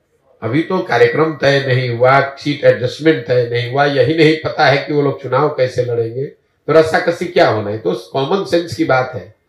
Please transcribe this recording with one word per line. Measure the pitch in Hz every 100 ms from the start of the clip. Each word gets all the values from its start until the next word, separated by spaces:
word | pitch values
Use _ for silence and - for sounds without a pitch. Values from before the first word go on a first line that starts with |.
| _ _ _ -
अभी | 110 139
तो | 160 185
कार्यक्रम | - 123 120 135 160
तय | 147 139 139 131
नहीं | 127 123
हुआ, | 117 127 139
सीट | 131 - 147 139
adjustment | 127 107 127 - 156 156 -
तय | 123 117
नहीं | 120 120
हुआ, | 135
यही | 143 139 131 165
नहीं | 156 156
पता | 147 - 156
है | 139
कि | -
वो | 147
लोग | 139 -
चुनाव | 123 127 147
कैसे | - 127 -
लड़ेंगे, | 120 117 113 120
तो | 147 - _ _ -
रस्साकसी | 156 160 175 175 -
क्या | 175 180 156
होना | 110 101
है? | 110
तो | -
common | - - 139 143 196
sense | 185 170 170 -
की |
बात | 147 127 127
है। | 110 - _